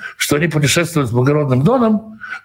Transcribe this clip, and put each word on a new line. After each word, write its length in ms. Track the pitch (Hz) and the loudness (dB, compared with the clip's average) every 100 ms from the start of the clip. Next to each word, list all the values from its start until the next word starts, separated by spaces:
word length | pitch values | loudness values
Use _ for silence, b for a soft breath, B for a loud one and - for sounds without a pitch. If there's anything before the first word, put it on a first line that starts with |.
| B B | B B
что 200 | - 147 | -2 0
они 120 | 165 | 0
путешествуют 600 | 147 143 - 160 156 127 | 0 0 0 0 -2 0
с 40 | |
благородным 500 | 120 127 151 143 127 | 0 2 2 2 2
Доном, 560 | 151 262 226 214 - B B B | 2 4 2 0 -2 B B B